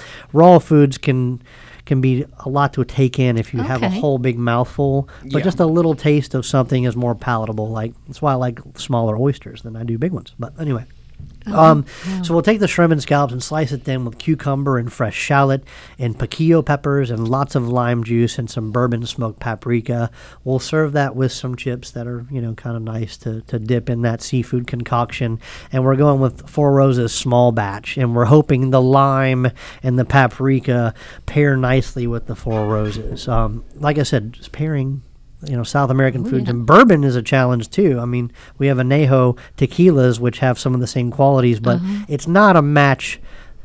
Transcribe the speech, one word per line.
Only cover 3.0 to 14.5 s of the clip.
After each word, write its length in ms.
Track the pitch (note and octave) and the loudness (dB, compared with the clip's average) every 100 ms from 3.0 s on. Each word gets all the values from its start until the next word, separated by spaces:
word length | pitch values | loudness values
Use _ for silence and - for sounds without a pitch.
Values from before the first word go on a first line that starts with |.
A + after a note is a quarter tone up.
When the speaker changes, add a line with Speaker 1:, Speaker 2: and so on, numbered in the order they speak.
| C3 C3 | 0 2
Speaker 1:
in 200 | B2+ A2+ | 0 0
if 160 | A2 | -2
you 80 | A#2+ | -4
have 200 | B2+ C3 | -4 -2
a 40 | F#3 | -2
Speaker 2:
Okay. 120 | F#3+ | -2
Speaker 1:
whole 160 | D3+ C3+ | -2 0
big 200 | B2+ A#2+ | -2 -2
mouthful, 720 | A#2+ A#2 B2+ - C#3 C3+ C3+ - | 0 0 -2 -2 0 0 -4 -10
but 140 | C3 C#3+ | -6 -2
Speaker 3:
Yeah. 60 | F3 | 0
Speaker 1:
just 160 | F3 | 0
a 40 | E3 | 2
little 300 | E3 E3 D3+ | 2 2 0
taste 400 | D3+ D3 C3+ C3 | 0 0 0 -6
of 100 | - | -2
something 380 | C3+ A#2+ C3 | 0 0 0
is 140 | B2 A#2 | -2 -2
more 180 | A#2+ A2+ | -4 -4
palatable. 540 | - A#2 A2 A2 A2 | -4 -4 -4 -6 -6
Like, 240 | A2+ A2+ - - | -6 -8 -10 -18
that's 140 | C3+ | -6
why 120 | D3 | -2
I 20 | C3 | -2
like 240 | B2+ A#2+ - - | -4 -6 -14 -14
smaller 420 | - A#2+ A2+ G#2+ | -4 -2 0 0
oysters 440 | C#3 C3 - G#2+ | 0 -2 -8 -16
than 160 | A#2 A2 | -14 -10
I 60 | |
do 140 | A#2 A#2 | -6 -4
big 140 | E3+ | -4
ones. 220 | E3 - - | -6 -10 -14
But 140 | A#2 C#3+ | -12 -8
anyway. 240 | D3+ A#2+ - - - - - - G#3 | -6 -6 -8 -20 -20 -20 -20 -16 -4
Speaker 2:
Oh, 120 | F3+ | 4
Speaker 1:
Um, 260 | D#3+ D3+ C3+ - F3+ | 6 4 0 -10 -8
Speaker 2:
wow. 140 | F#3+ | -6
Speaker 1:
so 100 | F3 | -2
we'll 100 | E3+ | 0
take 160 | E3 A3 | 2 2
the 80 | G3+ | 0
shrimp 240 | - E3 | 2 2
and 100 | D#3 | 2
scallops 300 | - C#3+ C#3 | 0 0 0
and 80 | B2 | -4
slice 280 | - D#3 C#3+ | -6 -4 -4
it 120 | C3+ | -6
thin 200 | - C3 A#2+ | -6 -6 -6
with 120 | - | -6
cucumber 600 | - D#3 C#3+ | -4 -2 -2